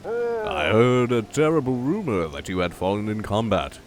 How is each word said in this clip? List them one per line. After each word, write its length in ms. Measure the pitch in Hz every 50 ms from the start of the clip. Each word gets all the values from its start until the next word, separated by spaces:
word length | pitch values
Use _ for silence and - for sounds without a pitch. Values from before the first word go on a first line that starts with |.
I 680 | - 196 226 240 240 233 233 226 214 - - - - 78
heard 400 | 104 110 120 123 123 123 123 117
a 100 | 123 117
terrible 540 | 107 - - 139 156 156 160 160 131 127 131
rumor 520 | 123 123 139 180 220 208 147 107 90 82 80
that 180 | 71 71 76
you 120 | - 92 90
had 140 | 87 87 80
fallen 360 | - 90 92 101 104 104 107
in 120 | 107 107
combat 580 | 104 - 101 104 117 110 98 87 69 69 - - -